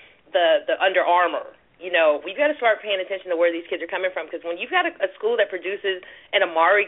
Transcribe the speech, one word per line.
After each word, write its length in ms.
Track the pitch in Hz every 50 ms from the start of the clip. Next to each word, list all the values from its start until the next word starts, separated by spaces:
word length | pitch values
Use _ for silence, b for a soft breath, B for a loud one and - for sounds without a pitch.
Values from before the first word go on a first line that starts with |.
| B B B B B _ -
the, 320 | 185 170 165 160 147 -
the 80 | - 160 -
Under 200 | 175 196 190 180 156
Armour. 480 | 156 175 180 180 170 151 127 - - - _ _ _ _ _
You 120 | 170 185 175
know, 240 | 170 165 156 147 - -
we've 100 | 180 190 240
gotta 160 | 294 302 294 294
start 240 | 240 233 214 -
paying 160 | - 214 202 190
attention 320 | 180 - 196 190 - 185
to 60 | 170 165
where 120 | 175 170
these 160 | 170 170 170 -
kids 120 | 190 165
are 80 | 165 170
coming 200 | 190 180 185 185 185
from, 120 | 180 160 156
'cause 120 | - 165
when 160 | 165 170 175 180
you've 120 | 220 247
got 160 | 370 359 359
a, 60 | 339 339 -
a 80 | 196 185 - -
school 180 | - 220 240 226
that 120 | 202 -
produces 520 | 190 180 170 185 202 190 - 196 190 180 B B B B B B
an 100 | - 202
Amari 440 | 190 175 165 160 165 175 202 208 202